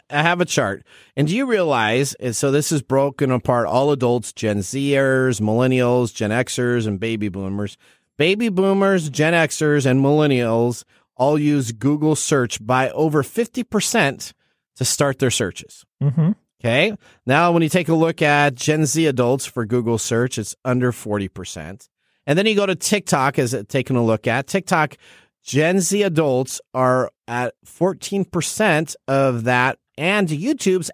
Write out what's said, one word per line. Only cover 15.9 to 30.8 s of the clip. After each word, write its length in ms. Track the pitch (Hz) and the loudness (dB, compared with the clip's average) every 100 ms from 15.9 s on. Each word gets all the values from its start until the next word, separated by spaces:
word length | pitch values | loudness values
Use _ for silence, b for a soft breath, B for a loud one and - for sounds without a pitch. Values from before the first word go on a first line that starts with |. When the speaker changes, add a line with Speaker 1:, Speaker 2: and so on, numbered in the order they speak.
| _ | _
Speaker 2:
Mm-hmm. 280 | 143 147 160 214 _ _ | 0 2 0 -2 _ _
Speaker 1:
Okay. 360 | 117 127 202 208 b b 120 | -2 0 0 -2 b b 0
Now, 260 | 143 175 | 2 4
when 80 | 170 | 2
you 60 | 160 | 2
take 180 | 185 160 | 2 2
a 40 | 160 | 2
look 260 | 165 165 | 2 2
at 340 | 151 147 143 123 | 2 4 2 0
Gen 300 | - 151 151 | -2 0 0
Z 200 | 156 160 | 2 2
adults 400 | 127 120 135 - | 2 2 0 -2
for 200 | 123 107 | -6 -2
Google 320 | 123 117 117 | 0 0 -2
search, 400 | - 117 123 - | 0 0 0 -4
it's 180 | 104 - 127 | -8 -8 -2
under 260 | 123 123 | 0 0
forty 360 | - 107 104 98 | -2 -4 -4 -4
percent. 600 | - 92 90 78 98 - _ _ _ - | -8 -12 -12 -14 -16 -20 _ _ _ -2
And 120 | 156 | 0
then 80 | 214 | 2
you 100 | 202 | 2
go 100 | 196 | 0
to 100 | 175 | -2
TikTok, 640 | - 208 - 147 135 147 | -2 -2 0 0 0 0
as 140 | 123 | -2
it, 140 | 120 104 | -4 -4
taking 260 | 139 123 127 | -4 -2 0
a 60 | |
look 240 | 113 110 123 | 0 0 0
at 200 | 117 - | -4 -2
TikTok, 480 | 196 - 170 151 - b b b _ | -6 0 0 0 -6 b b b _
Gen 380 | - 131 160 190 | -4 0 2 2
Z 220 | 170 202 | 0 0
adults 580 | 196 156 151 127 131 - - | 0 2 2 0 -2 -8 -8
are 380 | 127 127 127 123 - - | 0 2 2 0 -6 -8
at 260 | 120 123 - - | -4 -4 -8 -18
fourteen 580 | - 180 180 - 196 | -2 -2 -2 -6 -4
percent 720 | 180 180 - - 214 156 160 - - | -2 -4 -4 0 2 2 -2 -8 -2
of 360 | 139 135 120 | 0 2 0
that, 340 | 117 123 131 - _ - | 0 2 0 -2 _ -6
and 320 | 165 208 180 | -2 0 0
YouTube's 600 | 151 226 294 190 185 | -2 -4 -2 0 0